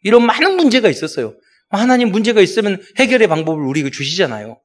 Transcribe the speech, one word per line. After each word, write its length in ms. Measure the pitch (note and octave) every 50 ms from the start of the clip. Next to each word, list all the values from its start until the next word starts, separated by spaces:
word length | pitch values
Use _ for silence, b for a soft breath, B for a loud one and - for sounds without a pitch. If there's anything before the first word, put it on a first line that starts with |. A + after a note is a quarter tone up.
이런 220 | _ G3 A3 A#3+ A#3
많은 320 | A#3+ - - F4 G4 F#4+
문제가 320 | F4+ E4 C4+ G#3+ B3+ A3 F#3+
있었어요. 460 | C3+ - D#3+ D#3 - - A#2+ A2 - _ _ _ _ _ _ _
하나님 420 | - G3 A3+ B3+ B3+ B3 B3 A3
문제가 300 | F3+ A3 G#3 A#3 A#3 G#3+
있으면 420 | F#3+ - - A3 G#3 G#3 F#3+ F#3+ B B B -
해결의 300 | C4 G#3+ B3+ A#3+ A3 F3+
방법을 340 | D#3+ D#3 D#3+ D#3 D#3+ D3+
우리에게 280 | C#3+ C3 C#3 D#3 C#3+ C3+
주시잖아요. 680 | C3 - C#3 C#3 D#3+ F#3 F#3 C3+ A2+ G#2+ G#2 A2+ A2+ _